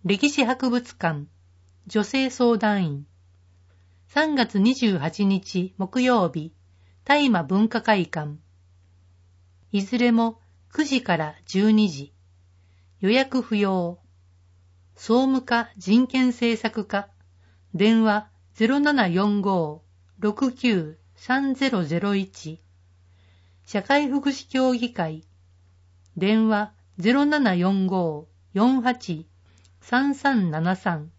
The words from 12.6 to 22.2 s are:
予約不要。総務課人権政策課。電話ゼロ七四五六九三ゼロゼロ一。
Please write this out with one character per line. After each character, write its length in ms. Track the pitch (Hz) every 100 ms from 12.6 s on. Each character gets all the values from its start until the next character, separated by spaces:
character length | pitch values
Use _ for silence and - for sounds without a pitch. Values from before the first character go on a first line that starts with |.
| _ _ _ _
予 120 | 196
約 300 | 240 262 262
不 160 | - 208
要。 420 | 202 185 175 180 _ _ _ _ _ _ _ _ _ _
総 320 | - 240 269
務 160 | 262
課 260 | 254 233 233 -
人 300 | 185 220 254
権 200 | 262 254
政 320 | 240 233 226
策 260 | 226 220 190
課。 240 | 202 202 _ _ _ _ _ _
電 300 | 165 208 226
話 260 | 220 208 - _ _
ゼ 140 | - 226
ロ 120 | 277
七 280 | 294 285 196
四 340 | 175 208 208
五 420 | 196 190 156 151 _ _ _ _
六 320 | 208 214 269
九 480 | 247 247 196 156 156 _ _
三 380 | - 262 277
ゼ 160 | 262 269
ロ 140 | 214
ゼ 160 | 156 170
ロ 160 | 202
一。 460 | 202